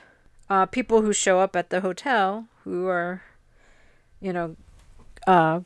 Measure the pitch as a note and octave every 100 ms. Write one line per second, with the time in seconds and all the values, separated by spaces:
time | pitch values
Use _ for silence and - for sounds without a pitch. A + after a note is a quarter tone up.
0 | - _ _ - - G3 F#3+ B3 A#3 A3+
1 | G#3+ G3+ G3+ F#3 F#3+ F3 F3 F#3 F#3+ F3+
2 | C#4+ A#3 F#3+ G#3+ A3+ _ G3 F3+ F#3 F3+
3 | F3 F3+ - _ _ _ _ - _ _
4 | _ - F#3+ F3 E3+ D#3+ - - - -
5 | - - - F3+ D#3+ E3+